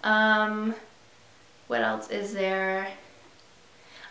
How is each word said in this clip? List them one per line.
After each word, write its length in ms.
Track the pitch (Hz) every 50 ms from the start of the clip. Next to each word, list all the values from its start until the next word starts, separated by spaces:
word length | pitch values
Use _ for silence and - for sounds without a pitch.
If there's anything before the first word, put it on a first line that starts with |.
| -
Um, 680 | 214 214 214 220 220 214 214 214 214 214 214 214 220 226 - - - - - - - - - - - - - - - - - -
what 160 | - 120 117 110
else 280 | 110 110 107 - -
is 220 | 226 208 202 196 214
there? 560 | 196 190 190 190 190 190 190 190 190 196 196 196 - - - - - - - - - - - - - - - - - - - - - - -